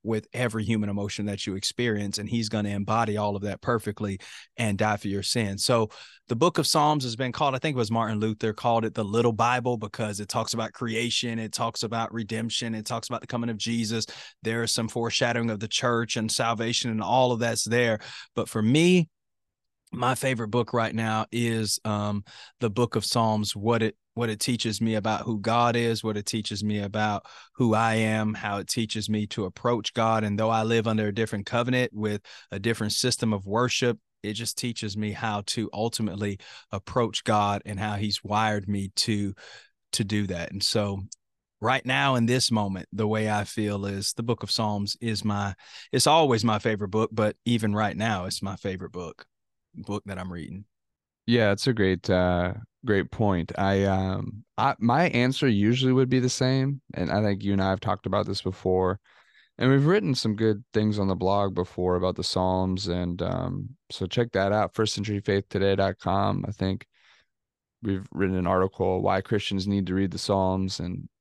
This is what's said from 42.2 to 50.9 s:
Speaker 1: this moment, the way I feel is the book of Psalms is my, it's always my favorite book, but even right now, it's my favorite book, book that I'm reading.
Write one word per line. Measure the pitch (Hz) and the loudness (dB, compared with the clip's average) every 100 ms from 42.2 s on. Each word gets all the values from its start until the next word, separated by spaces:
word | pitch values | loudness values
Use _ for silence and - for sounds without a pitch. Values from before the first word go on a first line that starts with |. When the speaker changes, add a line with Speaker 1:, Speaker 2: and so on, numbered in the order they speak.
| 117 | 4
Speaker 1:
this | 123 - | 2 2
moment, | 113 104 95 - | 0 0 -4 -8
the | 98 107 | -4 0
way | 110 107 | 0 0
I | 104 | 0
feel | 101 - 107 101 98 | -2 -2 -2 -2 -4
is | 98 101 | -4 -4
the | - | -4
book | 117 117 | -2 -2
of | 104 | -2
Psalms | - 110 104 101 - | -2 0 0 -4 -4
is | 120 107 | -4 -2
my, | 110 101 101 98 - - - | -2 -2 -4 -6 -14 -20 -4
it's | 131 147 | 2 6
always | 160 151 117 | 6 6 4
my | 117 107 | 4 2
favorite | 117 107 101 | 0 0 0
book, | 107 107 | 0 0
but | 110 107 - - | 2 0 0 0
even | 120 107 | 0 2
right | 104 107 95 | 0 0 0
now, | 113 101 92 | -2 -2 -4
it's | - | -6
my | 98 95 | -8 -6
favorite | 101 95 95 | -6 -6 -8
book, | 90 85 - - _ _ _ _ | -10 -10 -12 -20 _ _ _ _
book | - 107 101 | -16 -8 -8
that | - 95 | -8 -10
I'm | 92 | -8
reading. | 87 78 92 107 _ _ | -10 -10 -12 -16 _ _